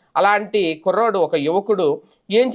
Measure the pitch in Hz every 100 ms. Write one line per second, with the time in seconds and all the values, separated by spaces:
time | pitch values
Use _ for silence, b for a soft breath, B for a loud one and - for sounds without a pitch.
0 | _ - 196 208 208 214 170 156 190 190
1 | 226 196 156 160 143 185 202 196 151 -
2 | b b - 214 254